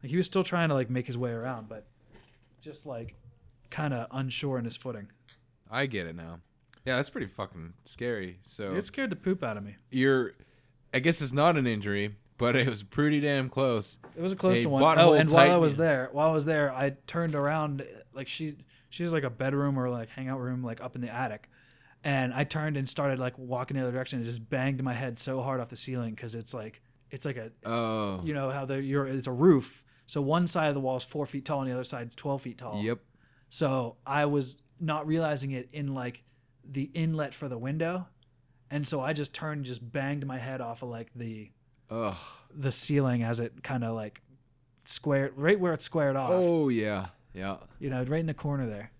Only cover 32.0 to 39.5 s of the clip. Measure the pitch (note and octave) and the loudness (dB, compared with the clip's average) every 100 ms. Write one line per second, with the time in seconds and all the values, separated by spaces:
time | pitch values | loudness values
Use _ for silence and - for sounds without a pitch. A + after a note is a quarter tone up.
32 | A#2 - D3 C#3 B2+ A2+ B2 G#2 G#2+ A#2+ | -10 -8 -4 -4 -6 -10 -8 -4 -2 -2
33 | _ _ _ _ _ - D3 C3+ A#2 - | _ _ _ _ _ -2 0 0 -2 -8
34 | - C#3+ D3 C#3+ C3 - _ _ E3 D#3 | -2 2 2 2 0 -8 _ _ -4 -2
35 | D#3 D#3+ D#3+ D3 C#3 C3 B2 D3+ C#3+ C3+ | 0 0 2 0 -2 -6 -8 -6 -4 -4
36 | B2 B2 _ _ _ _ - C#3 C#3 F3 | -6 -10 _ _ _ _ -10 -6 -4 -2
37 | D#3+ D#3+ C#3+ - C#3+ A#2+ B2+ D#3 E3 F3+ | 0 0 -4 -6 -8 -4 -4 -2 -2 -2
38 | F3+ _ _ _ _ _ _ C#3+ C#3+ D3 | -6 _ _ _ _ _ _ -4 -2 -2
39 | C3 D3+ C#3+ - D#3 | -2 -2 -4 -6 -6